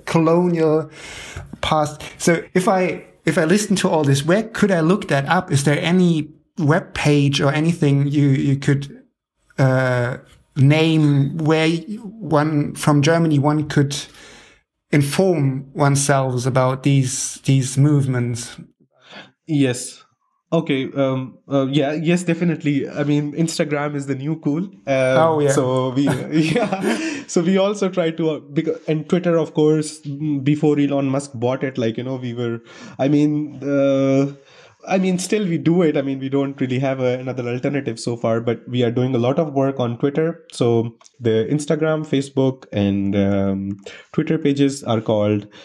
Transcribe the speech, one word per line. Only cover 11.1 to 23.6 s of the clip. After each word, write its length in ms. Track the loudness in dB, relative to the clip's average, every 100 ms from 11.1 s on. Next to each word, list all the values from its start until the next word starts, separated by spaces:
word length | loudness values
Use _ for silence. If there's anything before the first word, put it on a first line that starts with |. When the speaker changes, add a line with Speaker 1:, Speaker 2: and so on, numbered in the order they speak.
| 2 0 0
Speaker 1:
where 320 | 0 2 2
one 1040 | 0 -4 -12 -14 -12 -2 0 2 0 -4 -2
from 260 | 2 4
Germany, 380 | 4 4 2 2
one 280 | 2 0 0
could 300 | 0 0 -2 -12 -18 -20 -20 -20 _ _ _ _
inform 800 | 0 2 2 2 2 0 -2 -6
oneself 720 | 0 2 2 2 0 0 -2 0
about 380 | 2 2 0
these, 580 | 2 2 2 -2 -8 -6
these 340 | 0 0 2 2
movements? 800 | 4 4 2 -2 -2 -4 -10 -16 -20 _ _ _ -20 -20 -20 _ -2
Speaker 2:
Yes. 580 | 2 2 0 -8 -16 _ _ _ _ _
Okay. 360 | 0 0 -2 -2
Um, 460 | 0 0 0 -6 -12 -4
uh, 160 | -2 0
yeah. 220 | 0 0
Yes, 320 | 0 0 0
definitely. 640 | 0 -2 0 -2 -2 -2 -2
I 140 | -4
mean, 300 | 0 0 0
Instagram 600 | -2 -2 -2